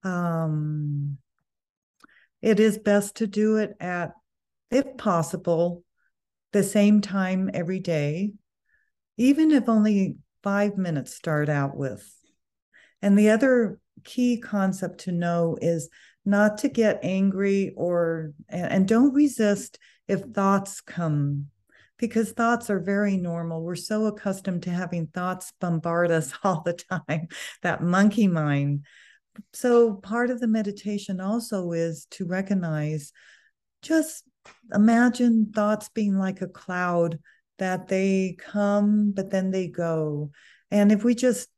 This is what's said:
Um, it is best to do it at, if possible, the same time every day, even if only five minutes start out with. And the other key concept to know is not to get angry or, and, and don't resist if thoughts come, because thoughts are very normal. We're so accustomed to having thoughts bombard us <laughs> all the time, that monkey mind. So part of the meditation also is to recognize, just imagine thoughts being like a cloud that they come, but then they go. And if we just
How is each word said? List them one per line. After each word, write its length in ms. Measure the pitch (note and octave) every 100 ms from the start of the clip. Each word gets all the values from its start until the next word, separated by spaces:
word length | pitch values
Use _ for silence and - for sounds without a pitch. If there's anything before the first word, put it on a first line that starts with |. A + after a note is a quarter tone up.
Um, 1160 | F#3+ F3 F3 E3 D#3+ D#3 D3+ D3+ D3 C#3+ C#3+ C#3+ _ _ _ _ _ _ _ _ _ _ _ _
it 180 | - G#3
is 200 | A3 G3+
best 380 | G#3 G3+ G3+ -
to 100 | A3
do 300 | G#3 G#3+ G#3+
it 180 | G#3 -
at, 320 | F3+ F3 F3 - _ _ _ _ _
if 260 | B3+ C#4 C4
possible, 880 | A3 E3+ D#3 F3 - E3 F3 F3 _ _ _ _ _ _ _
the 100 | G3+
same 380 | G3 G#3 G#3 G#3
time 500 | G3+ G3 F#3 F#3 F#3+
every 280 | - E3+ F#3+
day, 520 | F3+ D#3+ D3 D#3 G#3 G3+ _ _ _ _ _ _ _ -
even 340 | B3 C#4+ D#4
if 180 | D4 A#3
only 480 | A3 G#3+ G3+ F#3+ - _ _
five 360 | G3+ G3+ G#3 G3+
minutes 360 | F3+ D3+ B2
start 340 | - - D3+ D3
out 280 | D3 C#3 -
with. 300 | C#3 G#2+ - _ _ _ _ _ _ _ _ _
And 160 | G3+ G3+
the 120 | G#3
other 480 | A3 C4+ B3 G#3+ D#3+ _ _
key 340 | - - B3 A#3
concept 600 | - G#3 F#3+ F#3+ F3 -
to 120 | -
know 460 | F3 F3 E3+ E3 -
is 280 | E3+ E3 D3+ _ - _
not 340 | - G3+ G#3 G#3
to 100 | C#4+
get 320 | - A3 E3+
angry 720 | - F#3+ G3 F#3 G3 G3 F#3+ -
or, 560 | F3 F3 E3+ E3 D#3 D3 -
and, 240 | - F3
and 160 | G3 F#3+
don't 240 | A3 C#4
resist 640 | C4+ D4 - G#3+ G3+ - - _ _ _
if 140 | G3
thoughts 600 | - G#3+ G3 G3 G3 -
come, 680 | - - E3 D3 C#3+ C#3+ C#3+ _ _ _ _ _
because 320 | A#3 A3+ A3
thoughts 400 | - A#3 A#3 A#3
are 100 | G3
very 360 | E3+ G3+ G#3 G3
normal. 460 | F3 E3+ E3 E3
We're 120 | E3
so 320 | F3+ - G#3+ A3
accustomed 560 | G#3 G3+ F#3+ - F3
to 60 | F3+
having 380 | F3 F3+ F3 D#3+
thoughts 440 | - F3+ F#3 - _
bombard 500 | F3+ E3 E3+ E3+ F3
us 220 | E3 D#3 -
<laughs> 60 |
all 180 | G3 E3+
the 100 | F3
time, 540 | E3+ - F3+ - D#3+ E3 - - -
that 200 | F3 -
monkey 460 | F3 F3+ G#3 G3+ G3+
mind. 560 | E3+ D3+ C#3+ C#3+ C#3+ C#3+ - - _ _ - -
So 420 | - B3 A#3+ A#3
part 360 | G3 F#3+ A3+ B3
of 100 | B3
the 80 | A#3
meditation 720 | A3 G#3 G3+ G#3 G#3 G3+ F#3
also 520 | F#3+ A3+ A3+ G3+ F3
is 340 | E3+ E3 E3 -
to 140 | - F3+
recognize, 840 | F#3 F#3+ G3 E3+ D3+ D3+ D#3 D3 _ - _ _ _ _ _
just 420 | - D#4+ D#4 - _ _ - - _
imagine 800 | G3+ G#3+ A3+ B3 A#3+ A#3+ A3+ G#3+
thoughts 340 | - G#3 G#3+ -
being 280 | - G#3 G3
like 220 | F#3+ F#3+
a 60 | F#3
cloud 720 | - - F3+ F3+ F3 E3+ D#3+ _ _ _ _
that 300 | F#3+ F#3 F#3
they 480 | F#3+ F#3+ F#3+ F#3+ F#3
come, 760 | - G3+ G3+ G3+ G#3 G#3 G#3
but 180 | G3 G3
then 200 | G3 F#3+
they 180 | F#3+ F3+
go. 600 | D3 E3+ D#3+ D3+ D3 D3 - _ _ _
And 200 | G#3 G#3
if 120 | G#3+
we 100 | A3
just 340 | A#3 B3+ A3+ -